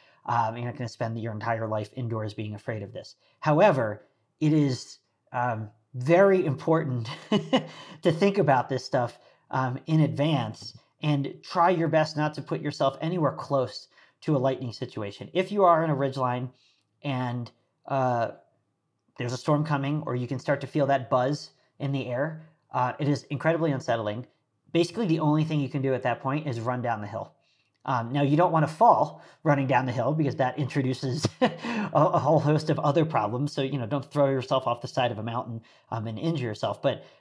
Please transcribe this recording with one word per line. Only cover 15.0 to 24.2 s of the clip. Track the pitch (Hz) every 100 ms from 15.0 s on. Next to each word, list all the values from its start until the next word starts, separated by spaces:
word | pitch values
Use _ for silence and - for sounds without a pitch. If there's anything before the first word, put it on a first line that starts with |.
| 101 - -
If | 175 190
you | 202
are | 180 165
in | 160
a |
ridgeline | 135 139 135 127 123 127 _ _ _ _ _
and, | 143 127 127 123 120 _ _ _ -
uh, | 135 127 120 107 - _ _ _ _ _ _ _ -
there's | 120
a | 123
storm | - 147
coming, | 156 143 139 151 -
or | 123
you | 120
can | 127
start | - 139
to | 135
feel | 151 135
that | 139 120
buzz | 127 131 147 - _ _ -
in | 139
the | 139 127
air, | 123 156 160 - _ -
uh, | 131 127 -
it | 143
is | 135
incredibly | - 135 160 165 160
unsettling. | 131 - 117 107 110